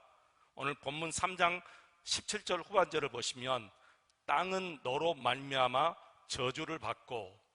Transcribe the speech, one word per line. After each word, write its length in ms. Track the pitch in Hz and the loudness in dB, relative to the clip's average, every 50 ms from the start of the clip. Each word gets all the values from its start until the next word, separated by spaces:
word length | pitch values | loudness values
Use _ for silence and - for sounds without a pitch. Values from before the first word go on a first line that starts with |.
| - _ _ _ _ _ _ _ _ _ _ | -20 _ _ _ _ _ _ _ _ _ _
오늘 180 | - 135 139 143 | -6 -4 -4 -4
본문 360 | - - 135 143 156 165 160 | -4 -6 -6 -6 -4 -4 -4
삼 240 | - - 180 185 185 185 | -2 0 0 0 2 2
장 240 | 175 170 180 175 - - - - - - _ _ - | 2 2 2 0 -6 -12 -20 -20 -20 -20 _ _ -6
십칠 400 | - - - - - 214 208 - | -4 -4 -2 -2 -4 -6 -4 -2
절 180 | - 185 170 | -2 -2 -2
후반절을 480 | 156 - 196 190 175 165 - 151 143 135 | -2 2 4 4 4 4 2 0 -2 -2
보시면 600 | - 120 113 - - 127 123 131 131 120 107 95 - _ - - - _ _ _ _ _ _ | -4 -4 -4 -4 -6 -4 -2 0 0 0 -2 -6 -16 _ -20 -20 -20 _ _ _ _ _ _
"땅은 540 | - 143 151 180 190 190 190 185 180 160 131 - | 0 2 2 2 2 0 -2 -2 -4 -6 -6 -4
너로 300 | 127 127 147 160 170 160 | -2 0 2 2 2 0
말미암아 800 | 135 120 120 127 135 139 139 139 135 127 123 123 135 151 170 180 - - - - _ _ - | 2 2 0 0 0 -2 -2 2 4 4 4 4 4 4 2 0 -2 -8 -20 -20 _ _ -8
저주를 520 | - - 123 127 135 151 156 151 160 - | -4 0 0 0 0 -2 -4 -6 -6 -6
받고 600 | 107 110 117 - - - 127 113 98 92 98 107 _ _ | -4 -6 -6 -6 -8 -8 -6 -6 -6 -8 -12 -20 _ _